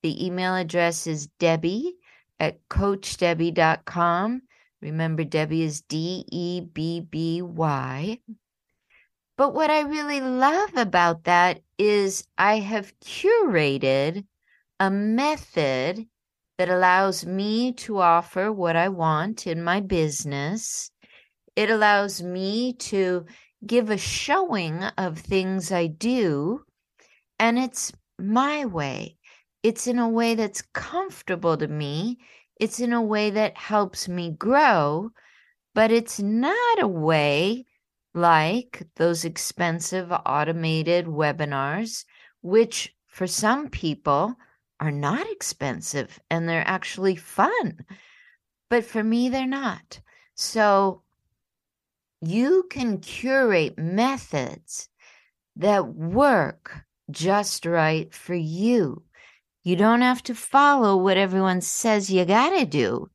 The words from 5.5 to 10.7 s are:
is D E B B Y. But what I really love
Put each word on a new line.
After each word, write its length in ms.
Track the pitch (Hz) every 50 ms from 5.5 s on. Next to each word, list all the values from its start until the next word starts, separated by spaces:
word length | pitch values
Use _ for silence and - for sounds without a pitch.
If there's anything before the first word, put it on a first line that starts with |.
| 156 160
is 200 | 165 156 147 151
D 420 | _ _ - 156 160 170 185 185 - -
E 300 | - 175 175 175 180 180
B 380 | 175 170 165 160 156 165 170 170
B 420 | 165 165 - 156 165 165 165 170
Y. 760 | 180 175 170 165 165 156 143 135 131 131 131 135 151 202 220 247 _ - 220 _ _ _ _ _ _ _ _ _ _ _ _ _ _ _ _ _ _ _ _
But 180 | - 277 285 -
what 160 | 294 311 294
I 120 | 302 311
really 380 | 302 285 302 302 294 294 294 277
love 560 | 262 262 254 254 262 277 311 359 415 415